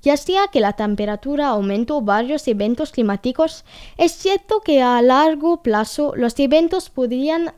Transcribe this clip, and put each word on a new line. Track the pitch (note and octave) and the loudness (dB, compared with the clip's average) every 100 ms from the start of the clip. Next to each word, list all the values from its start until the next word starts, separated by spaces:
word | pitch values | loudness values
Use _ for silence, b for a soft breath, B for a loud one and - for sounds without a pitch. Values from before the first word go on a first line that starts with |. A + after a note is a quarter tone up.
Ya | C#4 D4 | 0 0
sea | - F#4+ G4+ | 0 -2 0
que | C4 | 0
la | G3+ | 0
temperatura | G3+ G#3 G#3 G#3 G#3 C4+ D4 C#4+ | -2 -4 -2 -4 -6 -6 -2 -2
aumente | G#3+ G3 G3+ A#3+ | 0 -2 -2 -2
o | D4 | -2
varios | G#3 G#3 B3 D4 C4+ | 0 0 0 -2 -2
eventos | G#3 G#3+ B3 D4+ | -2 -2 -2 -4
climáticos, | - G#3+ G3+ B3 C4 D#4+ - B B B - | -2 -2 -2 -4 -2 -2 -2 B B B 0
es | E4 | 0
cierto | - F#4+ G4 - G#4+ | 0 -2 -2 -2 -4
que | F4 C#4 | 2 2
a | B3 A#3+ | 4 4
largo | B3 C4 D#4+ D4+ D#4+ E4 | 4 6 4 2 0 0
plazo | A#3+ G#3+ A3 - D4 - | 0 -2 -2 -4 -4 -2
los | A#3+ - | -2 0
eventos | C4+ D#4 E4 F#4 - | 2 4 2 -2 -6
podrían | - B3 B3+ D4 E4 E4+ | -4 -4 -2 -2 -2 -4